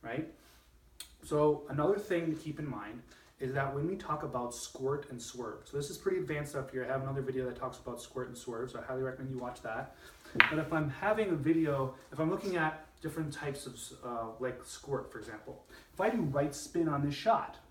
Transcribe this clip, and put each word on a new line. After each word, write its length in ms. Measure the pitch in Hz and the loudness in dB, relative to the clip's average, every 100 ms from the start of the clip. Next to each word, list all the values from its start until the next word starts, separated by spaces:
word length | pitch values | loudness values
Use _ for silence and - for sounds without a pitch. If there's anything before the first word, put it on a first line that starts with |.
right? 320 | 123 117 160 - - - - - - - - - | -2 -2 -4 -8 -20 -20 -20 -20 -20 -16 -16 -14
So 420 | - 151 151 147 - | 0 6 6 6 0
another 300 | 143 165 202 | 4 6 6
thing 360 | - 175 160 | 4 2 2
to 80 | 151 | 0
keep 160 | 156 143 | -4 -4
in 120 | 151 | -4
mind 340 | 110 104 120 - - - _ | -4 -6 -12 -14 -20 -20 _
is 120 | 131 | -2
that 240 | 139 139 139 | 2 0 0
when 100 | 160 | 0
we 100 | 196 | -2
talk 260 | - 151 | 0 -2
about 320 | 143 123 120 - | 0 -2 -2 -4
squirt 540 | - - 135 143 - | -10 -2 0 0 -2
and 120 | 123 | -8
swerve, 460 | - 123 113 107 - | -8 -6 -6 -8 -6
so 80 | 143 | -4
this 140 | 143 | -4
is 80 | - | 0
pretty 220 | 196 185 | 2 2
advanced 320 | - 147 147 | 2 -2 0
stuff 200 | 143 131 | -2 -2
here. 140 | 131 123 | -2 0
I 20 | |
have 140 | 135 | 0
another 200 | 131 135 | 0 0
video 220 | 127 131 127 | 0 0 0
that 100 | 120 | -2
talks 220 | 131 - | -4 -4
about 200 | - 120 | -8 -8
squirt 300 | - 131 120 | -6 -4 -4
and 80 | 120 | -6
swerve, 340 | - 113 127 | -6 -4 -4
so 80 | 120 | -4
I 40 | |
highly 180 | 117 131 | -4 -2
recommend 300 | 131 127 131 | 0 -2 -4
you 60 | 127 | -4
watch 240 | 120 - | -4 -6
that. 340 | 117 113 139 - - - - - - | -4 -4 -4 -10 -20 -18 -8 0 2
But 100 | 156 | 2
if 120 | 156 | 0
I'm 180 | 160 147 | 0 0
having 400 | 131 202 220 208 | 0 0 2 0
a 60 | 160 | 0
video, 580 | 139 165 156 139 127 - - | 2 2 4 2 0 -6 -12
if 80 | - | -2
I'm 100 | 160 | 0
looking 260 | 190 202 175 | 0 0 2
at 320 | 156 - - - | 0 -2 -14 -8
different 320 | 156 160 151 | -6 -4 -4
types 340 | 135 147 135 131 | -4 -6 -6 -10
of, 100 | 120 - - | -12 -14 -10
uh, 260 | 127 117 113 - | -6 -4 -6 -4
like, 240 | 127 120 | -4 -4
squirt, 480 | - - - 135 - | -10 -12 -2 -2 -2
for 80 | 117 | -10
example, 480 | 107 107 - 107 - - - | -10 -10 -12 -14 -16 -20 -16
if 60 | - | 4
I 100 | 185 | 4
do 120 | 226 | 6
right 340 | 156 139 147 - | 4 4 4 0
spin 320 | - 175 160 | 0 4 4
on 160 | 143 | 6
this 100 | 143 | 2
shot 440 | 139 214 214 - - - | 4 6 6 4 -8 -20